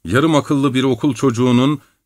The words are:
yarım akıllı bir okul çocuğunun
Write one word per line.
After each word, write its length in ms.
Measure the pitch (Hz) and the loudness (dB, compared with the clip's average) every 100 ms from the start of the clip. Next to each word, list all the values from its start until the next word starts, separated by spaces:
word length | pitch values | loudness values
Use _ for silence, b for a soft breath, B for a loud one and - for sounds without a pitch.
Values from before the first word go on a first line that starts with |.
| 82 | -4
yarım 300 | 120 165 147 | 0 2 0
akıllı 380 | - 143 139 | 0 -2 0
bir 100 | 127 | 0
okul 300 | 135 123 151 | 0 0 -2
çocuğunun 640 | 120 135 117 127 120 135 147 b b | -2 -2 0 2 2 2 -2 b b